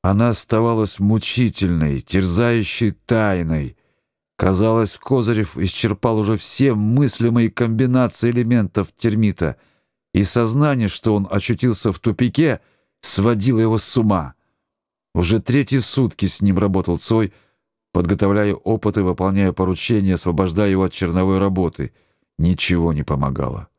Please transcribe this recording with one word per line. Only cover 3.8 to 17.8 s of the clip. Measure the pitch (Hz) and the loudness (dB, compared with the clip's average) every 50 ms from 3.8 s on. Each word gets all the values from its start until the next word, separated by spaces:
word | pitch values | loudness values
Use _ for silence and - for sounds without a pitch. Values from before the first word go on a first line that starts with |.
| _ _ _ _ _ _ _ _ _ _ _ | _ _ _ _ _ _ _ _ _ _ _
Казалось, | - - 92 95 90 107 113 110 113 110 101 - | -2 0 2 2 2 2 2 2 2 0 -2 -6
Козырев | - - - 143 127 113 110 117 107 107 80 - | -14 -4 0 0 0 2 0 0 0 -2 -4 -4
исчерпал | 67 90 90 - - - 107 101 - - 120 110 | -4 -4 -4 -2 -2 -2 -2 -2 0 -2 0 0
уже | 107 104 101 113 | 0 0 0 0
все | 101 - - - - 139 139 117 | -2 -4 -10 -2 0 2 2 2
мыслимые | 104 104 107 120 139 147 123 - - 117 117 117 120 117 110 | 2 0 2 2 2 2 0 0 -2 -2 0 2 2 2 0
комбинации | - - 120 113 113 110 131 123 123 127 123 117 - - - 120 | 0 -2 -2 0 0 0 0 2 2 2 0 0 -2 -2 -2 0
элементов | 120 123 120 113 123 117 104 87 _ 107 92 - _ | 0 0 0 2 2 2 0 0 _ -2 -4 -4 _
термита, | _ - 117 104 110 110 104 90 - 85 73 65 _ _ _ _ _ _ _ _ _ _ _ - | _ -2 0 2 2 0 0 0 -2 -4 -4 -4 _ _ _ _ _ _ _ _ _ _ _ 0
и | 95 101 | 0 0
сознание, | 98 - 120 117 110 117 139 147 151 139 123 110 | 2 0 0 0 0 2 0 2 2 2 0 0
что | 95 - - - 113 104 | -2 -4 -2 0 0 2
он | 104 98 - | 2 0 0
очутился | 95 101 - - 113 - - 127 110 - - 110 | -2 -4 -2 -2 -2 0 0 -2 -2 0 -2 -4
в | 90 - | -4 0
тупике, | - 120 104 - 123 120 - 143 160 151 113 - _ _ _ _ _ _ _ _ | -2 -4 0 0 -2 0 2 2 2 2 0 -4 _ _ _ _ _ _ _ _
сводило | - - - - 98 117 120 107 98 131 123 110 | -10 -6 -2 0 2 2 2 2 0 0 2 2
его | 113 110 113 | 2 2 2
с | 107 - - - | 0 -2 -2 -2
ума. | 127 113 104 101 87 76 65 - _ _ _ _ _ _ _ _ _ _ _ _ _ _ _ _ | 0 2 2 2 0 -2 -6 -14 _ _ _ _ _ _ _ _ _ _ _ _ _ _ _ _
Уже | 87 87 82 110 110 | -2 0 2 0 0
третьи | - - 120 143 139 - 139 | 0 0 0 0 0 0 -2
сутки | 135 107 - - 135 127 110 - - 101 | -2 -2 -2 -2 0 0 0 0 -2 -4
с | 95 - - | -4 -2 0
ним | 101 101 95 | 0 2 2
работал | 95 104 101 92 95 90 - 87 | 2 2 2 0 0 0 0 -4
Цой, | 82 - - 113 113 107 95 _ _ _ _ _ _ _ _ _ _ | -4 -2 0 0 0 0 -2 _ _ _ _ _ _ _ _ _ _